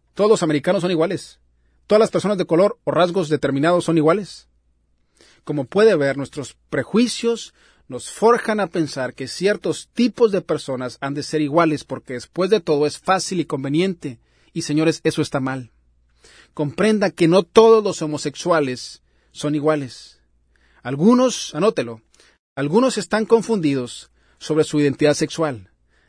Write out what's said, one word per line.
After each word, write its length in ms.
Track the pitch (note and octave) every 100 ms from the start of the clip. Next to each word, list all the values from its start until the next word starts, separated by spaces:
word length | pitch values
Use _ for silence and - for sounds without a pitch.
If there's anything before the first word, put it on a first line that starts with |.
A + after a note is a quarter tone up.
| _
¿Todos 160 | - G#3
los 140 | G#3
americanos 380 | D#3+ D3 F3+ F#3+
son 100 | F3
iguales? 480 | F3 E3 E3+ - - _ _ _ _ -
¿Todas 120 | G#3+
las 100 | A3
personas 300 | F3 F#3 G3+
de 60 | E3+
color 340 | D#3+ G3+ -
o 60 | -
rasgos 400 | C#3+ F3 F3+ D#3
determinados 560 | D3+ D3+ C#3 D#3 F3 E3
son 120 | E3
iguales? 480 | D3+ G3 F#3 - _ _ _ _ _ _ _ _ _ _
Como 220 | - D3 B2
puede 300 | F#3+ A3 F3
ver, 220 | C#3 C#3
nuestros 400 | C3+ - B2 - _
prejuicios 840 | D3 - G#3 A#3+ - A#3 A3+ - _ _ _ -
nos 220 | B2 -
forjan 500 | - G#3+ A#3+ - G#3+
a 60 | G3
pensar 480 | - D3+ - B2+
que 140 | - C3
ciertos 640 | - F#3 G#3 F3+ D3+ -
tipos 380 | - A#3+ - A#3
de 100 | G3
personas 560 | - D#3 - C3 B2+ -
han 140 | C#3
de 80 | C#3+
ser 200 | C3+ D#3
iguales 420 | D3 D#3 E3 D3
porque 300 | - C3+ -
después 360 | B2 - - F#3+
de 100 | G#3+
todo 280 | - D3 D3+
es 100 | -
fácil 420 | - F#3 - F#3
y 60 | C#3+
conveniente. 720 | C#3+ C#3 D3+ F#3+ F3 C#3+ B2+ _ _ _
Y 120 | E3+
señores, 360 | D#3 D3+ D#3+ D#3+
eso 180 | D#3+ D#3
está 180 | D3 C#3+
mal. 300 | C3 C3 B2 _ _ _ _ _ _ - _ -
Comprenda 560 | D3 - G#3 G#3+ F#3+
que 160 | - E3
no 160 | F3+
todos 400 | F#3+ - A3+ A3+
los 180 | G3+ D#3+
homosexuales 1040 | D#3 D3+ D3+ - F3 E3 C#3 B2+ - - _ _ _
son 220 | - D3
iguales. 680 | D3+ D3 D3+ C3 - - _ _ _ _ _ _ _
Algunos, 720 | A#2+ C#3 F#3+ B3 B3+ - -
anótelo, 480 | D3+ G3+ - A#2 A2+ _ _ _ _ _ -
algunos 420 | C#3+ F#3+ C4 A3+
están 300 | F3+ G#3 A3
confundidos 840 | A3+ G3+ A3 D3+ C#3 B2 - - _ _ _
sobre 240 | - D#3
su 160 | D3+ D3+
identidad 340 | C#3+ B2 D3
sexual. 560 | C#3+ D#3 - D#3+ A#2+ F#2 _ _ _